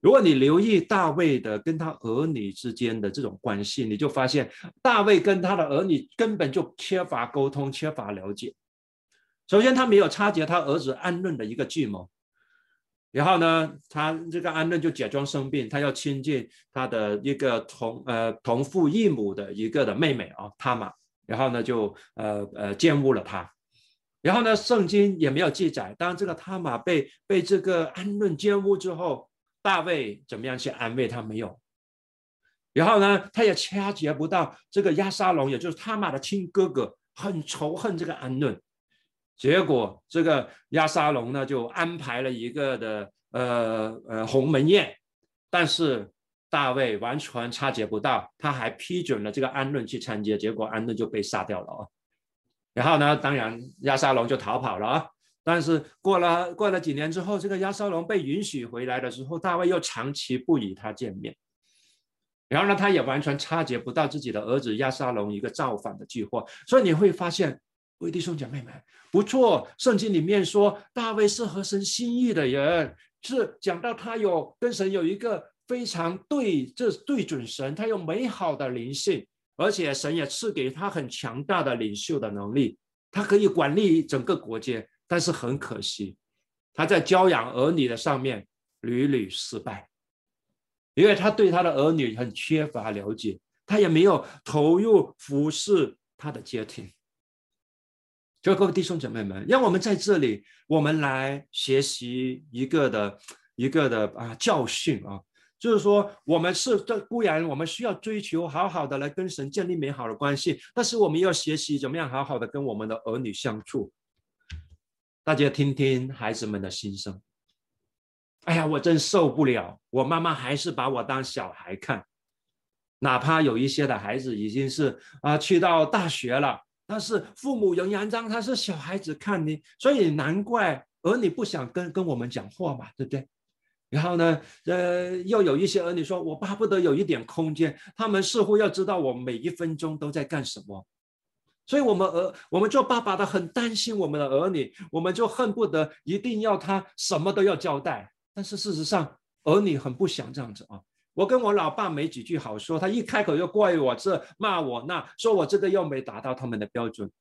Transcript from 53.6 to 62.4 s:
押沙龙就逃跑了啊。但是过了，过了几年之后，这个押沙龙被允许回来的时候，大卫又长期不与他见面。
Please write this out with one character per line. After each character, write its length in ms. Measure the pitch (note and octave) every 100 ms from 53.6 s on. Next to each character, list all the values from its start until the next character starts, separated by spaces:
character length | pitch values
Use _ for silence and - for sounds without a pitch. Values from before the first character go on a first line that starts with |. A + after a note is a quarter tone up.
| C3 -
押 160 | C3+ C3+
沙 160 | C#3
龙 140 | B2+ A#2
就 80 | C3+
逃 240 | G2 B2
跑 180 | B2 F#2
了 100 | G#2+
啊。 200 | D3 - _ _ _
但 180 | - E3+
是 220 | D#3 D#3+ D3+ _
过 200 | F#3+ F#3
了， 340 | F3 E3+ F3+
过 160 | F3 G#3
了 100 | F#3+
几 140 | D#3
年 180 | C#3+ D#3
之 80 | E3
后， 180 | F3+ G3+
这 120 | G3+
个 80 | F#3+
押 140 | F#3+
沙 180 | G3+ G3+
龙 180 | E3 E3
被 160 | G#3
允 180 | B2+ D#3+
许 240 | G3+ C#3+ A#2
回 200 | A#2+ B2+
来 140 | B2+
的 120 | B2+
时 120 | A#2+ C3+
候， 120 | E3
大 200 | F#3 E3+
卫 100 | F3+
又 120 | F3+
长 340 | E3+ - B2+
期 240 | C#3+ - B2+
不 200 | B2+ D3+
与 160 | G2+
他 200 | F#2+ A2
见 200 | G#2+ A#2+ F#2+
面。 180 | - - _ _ _ _ _ _ _ _ _ _